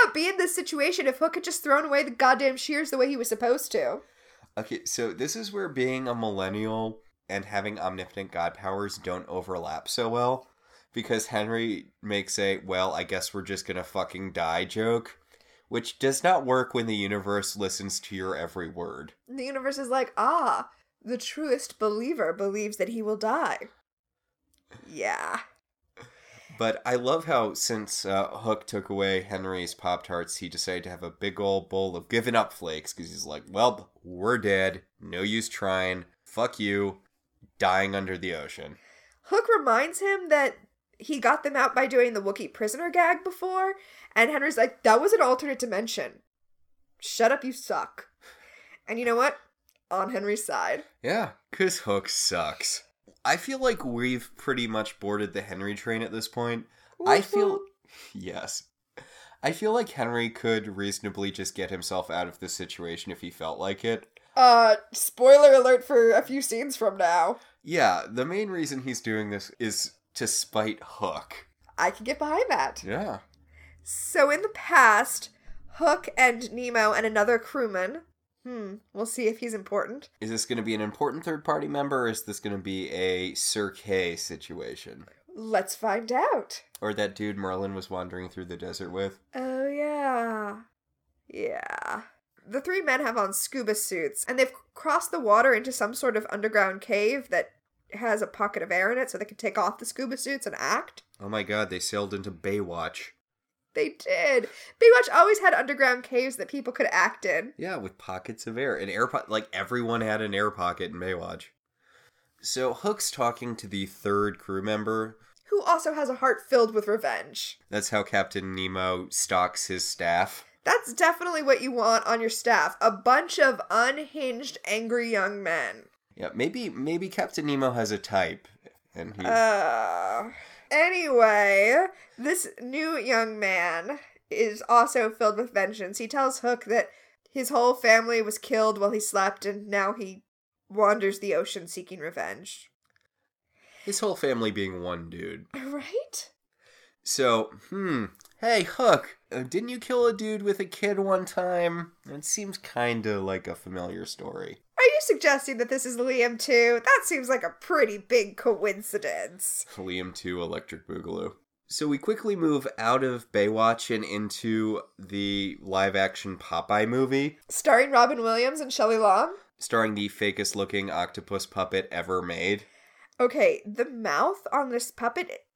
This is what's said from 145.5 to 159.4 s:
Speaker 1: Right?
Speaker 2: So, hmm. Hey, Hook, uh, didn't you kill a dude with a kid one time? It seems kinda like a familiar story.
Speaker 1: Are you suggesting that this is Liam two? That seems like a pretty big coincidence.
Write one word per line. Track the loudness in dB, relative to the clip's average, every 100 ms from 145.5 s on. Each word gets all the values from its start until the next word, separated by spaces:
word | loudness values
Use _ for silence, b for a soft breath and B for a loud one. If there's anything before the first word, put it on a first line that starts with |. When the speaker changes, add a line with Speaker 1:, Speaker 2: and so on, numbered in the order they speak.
Speaker 1:
Right? | -14 -10 -10 -6 -8 -8 -12 -14 _ _ b b b b b
Speaker 2:
So, | -6 2 4 4 0 -8 -10
hmm. | -6 -2 -2 -4 -10 -20 -4
Hey, | 2 2
Hook, | 2 2 6 6 4 -18 -10
uh, | -8
didn't | -4 -4 -4
you | -8
kill | -2 2 4
a |
dude | 2 -4 -2
with | -2 -2
a | -4
kid | -2 0 2
one | 2 0 0
time? | -2 0 2 0 -2 -10 _ -16
It | -10 -4
seems | -4 -4 -10
kinda | -8 -2 0 0 0 0
like | 0 -4 -6
a | -10
familiar | -10 -8 -8 -8 -10
story. | -12 -10 -10 -12 -14 _ 4
Speaker 1:
Are |
you | 6 6
suggesting | 2 2 4 2 0 -4
that | -2
this | -2 -4
is | -4
Liam | -2 2 0 0
two? | 2 4 6 4
That | 4 4
seems | 4 -4 0
like | -2
a | -2 -8
pretty | 0 2 2 0
big | 2 2 2 -2
coincidence. | 0 2 0 -2 -6 -6 -4 -4 -6 -6